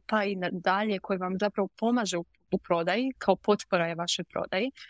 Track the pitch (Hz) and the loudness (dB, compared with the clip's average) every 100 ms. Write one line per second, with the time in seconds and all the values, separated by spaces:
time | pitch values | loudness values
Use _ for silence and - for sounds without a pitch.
0 | - 214 202 190 180 185 180 190 214 190 | -2 0 0 -2 -4 -2 0 2 0 -2
1 | - 185 185 190 208 - 190 - 226 247 | -2 -4 -2 -2 -2 0 -4 -2 0 0
2 | 196 175 170 _ _ 190 - 170 170 208 | 0 -2 -6 _ _ -2 0 0 2 0
3 | 262 - - 180 - 202 - 175 170 165 | 0 0 2 2 4 0 2 0 0 -2
4 | 175 - 175 - - 190 262 - | -4 -4 -4 -6 -4 -2 -4 -6